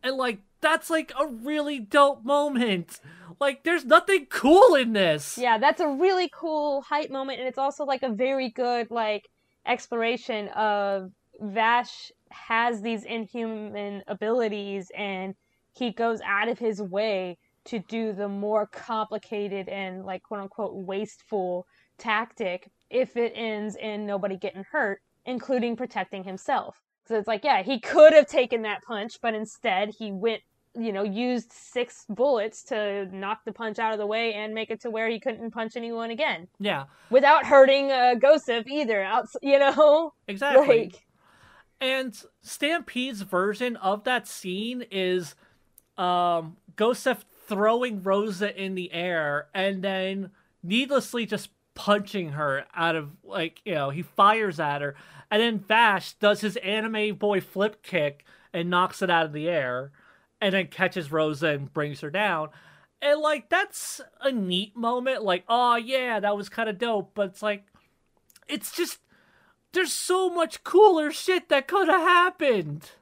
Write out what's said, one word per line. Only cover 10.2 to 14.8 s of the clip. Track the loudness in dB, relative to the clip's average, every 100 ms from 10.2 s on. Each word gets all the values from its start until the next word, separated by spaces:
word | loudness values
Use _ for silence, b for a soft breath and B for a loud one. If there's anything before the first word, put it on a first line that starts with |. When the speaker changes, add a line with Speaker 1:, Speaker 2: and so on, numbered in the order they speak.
| -4 -8 -6
Speaker 2:
of | -2 0 0 0 -2 -6 _ _ -14
Vash | -8 -2 2 2 0 -12 -20 _ _
has | -20 -4 0 0 -2
these | -4 -6
inhuman | -6 -10 -8 -8 -8 -8 -10 -8 -8 -10 -10
abilities, | -6 -2 0 0 -4 -6 -8